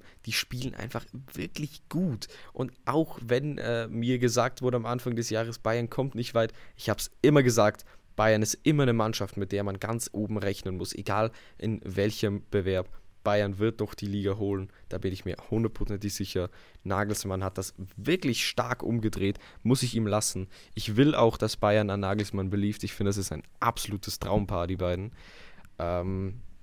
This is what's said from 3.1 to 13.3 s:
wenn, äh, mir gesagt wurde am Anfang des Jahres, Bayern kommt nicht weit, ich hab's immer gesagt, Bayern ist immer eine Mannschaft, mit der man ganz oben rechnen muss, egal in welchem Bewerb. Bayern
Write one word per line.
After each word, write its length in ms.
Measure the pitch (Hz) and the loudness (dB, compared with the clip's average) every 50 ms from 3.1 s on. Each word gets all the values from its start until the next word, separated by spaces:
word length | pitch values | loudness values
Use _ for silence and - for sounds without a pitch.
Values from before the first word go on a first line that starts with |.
| - - | -4 -10
wenn, 380 | - 113 123 127 139 151 143 - | -2 0 0 0 0 -2 -4 -4
äh, 300 | 113 117 120 117 113 - | -2 -2 -2 -2 -2 -4
mir 320 | - 117 117 123 127 123 | -4 -2 2 2 2 4
gesagt 420 | 123 120 113 123 117 131 - - | 4 4 4 4 2 2 0 0
wurde 140 | 131 127 123 | 0 0 0
am 100 | 123 113 | 0 0
Anfang 300 | 117 123 123 - 127 117 | -2 -4 -2 -2 -2 -2
des 140 | 113 113 - | -2 -2 0
Jahres, 280 | 110 110 113 117 113 - | 0 -2 -2 -2 -6 -4
Bayern 320 | - 110 113 120 117 113 | 0 0 0 0 0 -2
kommt 240 | - - 131 139 - | -2 -2 -2 -2 -2
nicht 220 | 113 120 - - | -4 -6 0 2
weit, 160 | 117 113 110 - - - - - | 2 2 2 0 -8 -16 -18 -16
ich 120 | - - - | -6 -2 -2
hab's 220 | 104 - - - - - | -2 -2 -4 -8 -2 4
immer 200 | - 143 147 143 | 6 8 8 8
gesagt, 420 | 131 123 113 113 104 107 - - - - - - - - - | 8 8 6 6 6 6 4 0 -10 -20 -20 -20 -20 -10 0
Bayern 280 | - 107 110 110 107 | 4 6 6 6 6
ist 120 | 107 - - - | 4 0 -2 0
immer 220 | - 147 156 147 139 | 2 4 4 6 6
eine 80 | 127 | 4
Mannschaft, 440 | 117 113 107 110 107 - 101 95 - | 4 4 2 2 0 -2 -4 -4 -4
mit 140 | 101 101 92 | -6 -4 -2
der 140 | 101 101 101 | -2 -2 -2
man 160 | 101 98 92 | -2 -4 -4
ganz 300 | - 107 117 113 - - | -4 -4 -4 -4 -4 -4
oben 260 | - 104 107 101 110 104 | -2 -4 -2 -2 -2 -2
rechnen 380 | 98 101 101 - - 95 92 | 0 -2 -2 -2 -4 -6 -4
muss, 180 | 90 92 - - | -4 -4 -6 -6
egal 380 | - 98 - 98 104 110 117 - - - - - - | -6 -4 -2 0 2 2 0 -2 -8 -18 -20 -12 -6
in 220 | - 110 110 - - | -4 -2 -2 -4 -4
welchem 600 | - 92 98 98 110 110 - - 104 101 98 - - | -4 0 0 0 0 0 0 -2 -2 -2 -4 -4 -2
Bewerb. 360 | - 104 87 95 95 92 92 - - - - - - - | -2 0 2 2 0 0 -2 -4 -8 -12 -14 -16 -20 -4
Bayern 360 | - 107 | 0 2